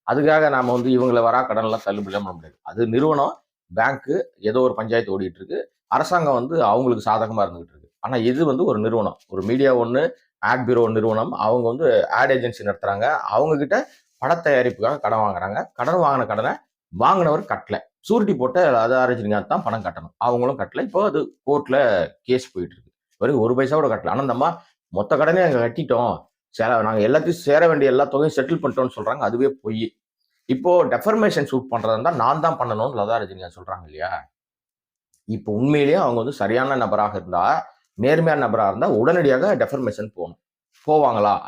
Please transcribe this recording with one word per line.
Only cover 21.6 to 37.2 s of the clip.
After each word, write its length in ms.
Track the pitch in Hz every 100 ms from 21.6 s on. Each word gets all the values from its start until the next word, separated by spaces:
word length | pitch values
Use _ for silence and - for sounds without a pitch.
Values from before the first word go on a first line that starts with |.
| 143 135 123 95 78 _
கேஸ் 300 | - 127 -
போயிட்டு 240 | - - -
இருக்கு. 160 | _ _ _ -
வரைக்கும் 280 | 113 139 113
ஒரு 100 | 127
பைசா 240 | 131 156
கூட 160 | 139 110
கட்டல. 120 | 78
ஆனா, 140 | 117
இந்த 120 | 139
அம்மா 280 | 120 156 165 _ _ -
மொத்த 280 | 92 107 143
கடனையும் 300 | 151 185 175
அங்க 220 | 127 117
கட்டிட்டோம், 580 | 117 151 120 117 92 _ _ _
சேர-, 320 | - 113 117
நாங்க 260 | 107 110 107
எல்லாத்தையும் 340 | 151 156 170 143
சேர 220 | 147 170
வேண்டிய 240 | 151 135
எல்லா 120 | 131
தொகையும் 320 | 143 139 156 143
செட்டில் 260 | - 165
பண்ணிட்டோம்னு 320 | 139 117 127 -
சொல்றாங்க. 220 | 104 139
அதுவே 320 | 107 117 139 135
பொய். 340 | 107 110 110 _ _ _ _ _ -
இப்போ 400 | 131 180 175 139
டெஃபர்மேஷன் 580 | 120 208 226 208 165
சூட் 280 | 139 135 -
பண்றதா 200 | 117 110
இருந்தா 200 | 110 147
நான் 280 | 147 117 151
தான் 180 | 165 -
பண்ணணும்னு 400 | 120 107 127 120
லதா 200 | 104 113
ரஜினிகாந்த் 420 | 95 95 90 92
சொல்றாங்க 220 | 90 92
இல்லையா? 480 | 80 78 90 90 - _ _ _ _ _ _ _ _ _ -
இப்போ 280 | 107 107
உண்மையிலேயே 440 | 107 135 147 143 180
அவங்க 200 | 143 120
வந்து 160 | 120
சரியான 420 | 143 101 120 135 131
நபராக 420 | 107 104 104
இருந்தா, 500 | 98